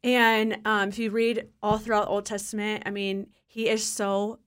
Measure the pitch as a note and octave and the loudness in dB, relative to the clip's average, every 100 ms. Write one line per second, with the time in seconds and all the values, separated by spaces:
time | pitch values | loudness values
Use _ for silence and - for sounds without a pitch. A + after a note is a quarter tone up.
0 | B3 B3 A3+ A3 A3 G#3+ G#3+ G#3 G3 G#3 | 2 4 6 4 2 -2 0 0 0 -2
1 | A3+ A3 A#3 A3+ - _ G#3+ G#3+ A3 G#3+ | -2 0 0 0 -6 _ 0 0 2 0
2 | G#3 G3+ G3+ G3+ - G#3+ G#3 G#3+ - G3+ | 2 -2 -2 -8 -6 -4 -2 -4 -4 -4
3 | G3 G3 G3+ _ _ A3+ A3 A3 G#3+ - | -2 -4 -6 _ _ -2 0 0 -2 -2
4 | G3+ G3 G#3 A3+ | 0 0 0 -6